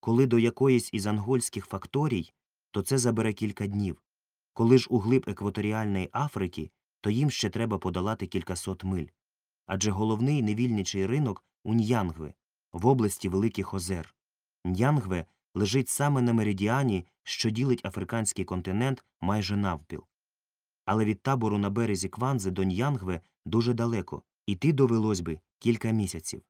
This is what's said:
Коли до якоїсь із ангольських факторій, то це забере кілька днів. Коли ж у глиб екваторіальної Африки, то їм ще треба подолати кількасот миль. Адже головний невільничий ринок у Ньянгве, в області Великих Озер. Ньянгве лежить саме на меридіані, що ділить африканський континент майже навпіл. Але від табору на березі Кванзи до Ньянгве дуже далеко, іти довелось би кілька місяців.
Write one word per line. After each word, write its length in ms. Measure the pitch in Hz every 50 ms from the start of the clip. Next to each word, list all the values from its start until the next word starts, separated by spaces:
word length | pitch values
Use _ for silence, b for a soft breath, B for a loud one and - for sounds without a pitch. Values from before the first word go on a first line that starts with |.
Коли 260 | - - 113 120 139
до 120 | 127 117 117
якоїсь 520 | 113 120 117 - 131 139 131 120 110 - -
із 140 | 107 95
ангольських 600 | 104 107 107 104 110 135 127 120 - - 107 95
факторій, 640 | - - 95 - - - 139 151 156 123 92 80 - _ _ _ _ _ _ _ _
то 120 | _ 104 95
це 160 | - 135 131
забере 340 | 120 123 113 107 107 110 104
кілька 340 | - 110 104 101 - 104
днів. 360 | 101 101 101 101 95 85 - _ _ _ _ _ _ _ _ _ _ _
Коли 260 | - 117 117 127 131
ж 80 | 117 -
у 80 | 120 117
глиб 260 | 98 110 131 131 - -
екваторіальної 840 | 101 - 101 101 98 107 101 104 107 110 110 104 98 95 92 - -
Африки, 580 | 117 139 151 - - 98 87 - - 80 78 _ _ _ _ _ _
то 100 | - 104
їм 200 | 107 117 143 147
ще 200 | 123 - - 104
треба 280 | - 110 117 113 104 95
подолати 480 | - 92 90 92 90 104 110 110 101
кількасот 580 | 87 - 92 85 - 92 85 - - 95 90 -
миль. 220 | 95 95 90 76 - _ _ _ _ _ _ _ _ _ _ _
Адже 240 | - 95 95 101 107
головний 520 | 98 95 110 110 110 107 120 135 151 147 117
невільничий 640 | 104 104 107 123 123 113 104 95 - - 98 95
ринок 380 | 98 120 147 151 123 98 - _ _ _ _ _
у 100 | - 110
Ньянгве, 600 | 117 110 107 120 117 98 87 80 80 78 73 - _ _ _ _ _ _ _ _
в 140 | 85 87
області 420 | 120 139 127 110 101 - - - 98
Великих 460 | 90 95 101 113 - - 95 - -
Озер. 400 | 98 87 90 95 87 76 - _ _ _ _ _ _ _ _ _ _ _
Ньянгве 600 | 87 92 92 117 139 151 147 107 92 92 87 82 _ _ _ _ _ _
лежить 340 | 90 104 98 104 139 127 -
саме 340 | - - 143 147 143 135 123
на 100 | 120 117
меридіані, 720 | 113 107 104 101 92 98 104 117 135 139 127 101 92 87 b b b _
що 280 | - - - - 113
ділить 360 | 107 113 131 143 123 117 -
африканський 580 | 101 95 104 98 - - 117 110 98 - - 95
континент 600 | - 95 92 87 95 92 104 120 135 135 - _ _ _ _
майже 360 | - 87 101 107 101 90 104
навпіл. 480 | 101 101 95 87 78 76 _ - 76 - _ _ _ _ _ _ _ _ _ _ _ _ _ _ _ _
Але 200 | - 101 110 110
від 180 | 104 107 101 _
табору 360 | 139 135 113 113 107 104 104
на 120 | 101 101
березі 380 | 101 113 117 110 104 90 90 95
Кванзи 420 | - - 120 131 139 123 95 95
до 140 | 92 92 95
Ньянгве 560 | 95 90 92 120 143 147 120 95 92 90 82 b b b b _
дуже 280 | - 80 113 117 120 120
далеко, 480 | 117 117 117 117 107 90 - - - _ _ _ _ _
іти 260 | - 101 87 - 151 160
довелось 480 | 135 139 123 117 113 107 110 104 90
би 200 | 87 82 80 76 _ _ _ _
кілька 320 | - 113 117 110 - 113
місяців. 520 | 113 110 104 92 - 80 - - - - - _